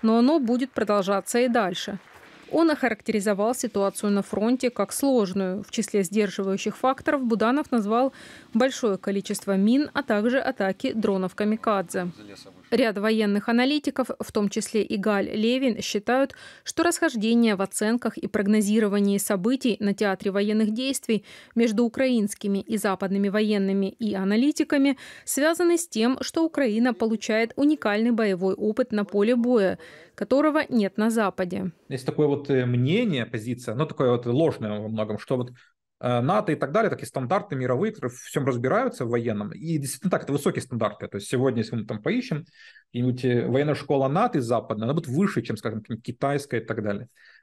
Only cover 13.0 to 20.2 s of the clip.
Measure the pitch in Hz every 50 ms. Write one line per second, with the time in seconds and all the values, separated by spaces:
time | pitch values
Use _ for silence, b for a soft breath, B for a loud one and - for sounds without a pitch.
13 | 196 220 226 220 214 202 202 208 208 - 233 240 247 269 294 302 - 302 277 -
14 | 254 - - _ - - - 220 208 202 - 220 202 - - 220 208 - - 208
15 | 185 220 208 196 196 - - 214 214 226 247 262 269 254 214 - - - - 208
16 | 202 - 240 262 277 269 B B B B B B B - - - 330 339 330 -
17 | 349 320 254 226 196 226 233 233 233 226 208 185 196 190 - - 214 214 233 240
18 | - 233 - - - - - - 208 196 214 214 208 196 214 226 220 208 196 208
19 | 202 202 196 202 - - 214 190 175 233 262 262 - 254 196 - 208 202 196 196
20 | 214 202 190 190